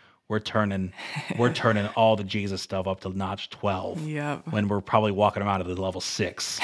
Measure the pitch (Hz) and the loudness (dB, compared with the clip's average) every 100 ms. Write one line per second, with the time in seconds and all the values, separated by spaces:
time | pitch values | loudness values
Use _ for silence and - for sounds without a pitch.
0 | _ _ - 107 - 110 104 98 90 - | _ _ -4 -4 0 2 2 0 -4 -6
1 | - 151 - 98 123 120 120 107 101 - | -10 -8 -4 2 2 4 2 2 2 4
2 | 113 107 98 107 101 95 - 98 95 95 | 4 4 0 -4 -4 -6 -4 -4 -2 -4
3 | 95 95 95 98 - - 101 92 - 170 | -6 -4 -4 -6 -10 -4 -2 -2 -4 -6
4 | 156 151 147 135 - 214 208 101 - 110 | -6 -6 -4 -6 -2 0 2 0 2 4
5 | 107 98 104 98 101 95 90 92 95 90 | 4 4 4 4 0 0 -2 -4 -4 -4
6 | - - 92 - - - | -6 -2 -2 -4 -6 -2